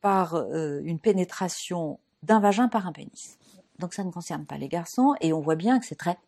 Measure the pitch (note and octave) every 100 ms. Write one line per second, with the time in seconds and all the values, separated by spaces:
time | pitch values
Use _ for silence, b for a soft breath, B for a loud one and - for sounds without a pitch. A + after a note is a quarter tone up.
0 | G3+ F#3+ E3+ E3 G#2 D#3 D#3 C#3+ D3+ E3
1 | A3 F#3+ F3+ - F#3 - - F3 D#3 -
2 | _ _ D#3 G#3+ G3+ G3+ B3 A3 F3+ D3+
3 | - - - - b b _ - F3 -
4 | F#3 E3+ E3+ D#3+ D3 D3 - E3+ E3+ -
5 | C4 C#4 E3 D#3+ D3+ D#3+ G3 C4 - D3+
6 | E3+ F3+